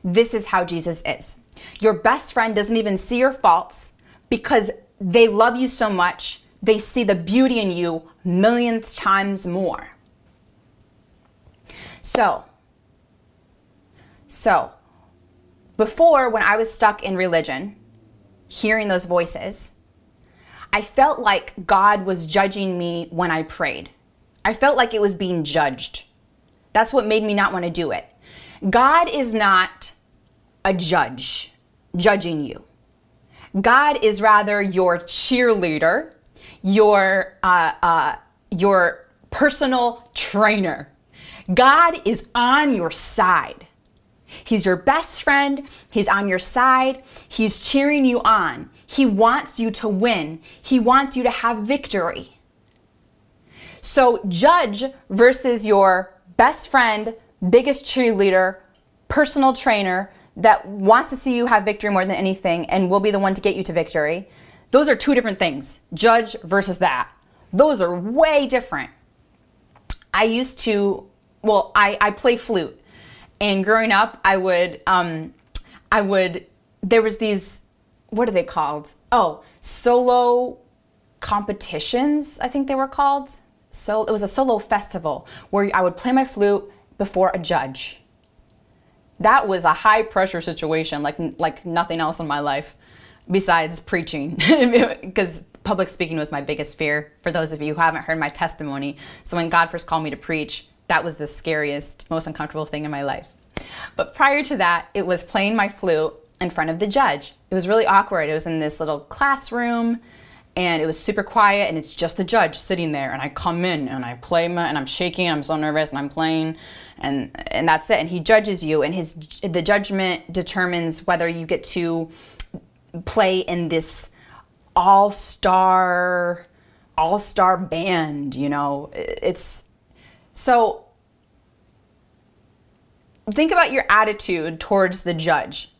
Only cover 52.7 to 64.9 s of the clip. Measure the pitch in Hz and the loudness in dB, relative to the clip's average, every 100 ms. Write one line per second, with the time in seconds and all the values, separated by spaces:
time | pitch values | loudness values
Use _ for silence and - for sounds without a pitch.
52.7 | _ _ _ _ _ _ _ _ - - | _ _ _ _ _ _ _ _ -20 -20
53.7 | - - - 254 240 196 170 269 349 254 | -10 -2 4 4 2 -2 2 4 4 0
54.7 | 202 269 - _ 190 240 262 262 233 214 | -4 -8 -10 _ 4 4 4 -2 -2 2
55.7 | 196 190 185 185 _ _ - 254 302 - | 4 6 4 -2 _ _ 4 4 2 0
56.7 | 262 233 214 214 220 _ _ 185 233 262 | 2 2 0 -6 -10 _ _ 4 4 4
57.7 | 277 - 262 240 202 196 185 185 190 _ | -2 -2 0 0 2 4 4 2 -4 _
58.7 | _ _ _ _ 285 285 285 262 262 269 | _ _ _ _ 0 2 4 2 2 0
59.7 | 214 196 185 196 - _ - 214 208 185 | 0 0 -2 -4 -14 _ 2 4 4 0
60.7 | 202 190 233 262 262 269 240 240 220 196 | -2 6 6 4 -4 -2 0 2 2 2
61.7 | 208 208 196 190 180 190 190 185 170 156 | -4 -2 0 0 -2 -2 -2 -2 -2 -2
62.7 | 190 185 196 208 196 196 190 202 185 180 | 0 2 2 2 0 0 0 -2 -2 -4
63.7 | 175 170 160 147 170 196 - - _ _ | -4 -2 -2 -2 -4 -10 -20 -20 _ _
64.7 | 254 294 | 2 4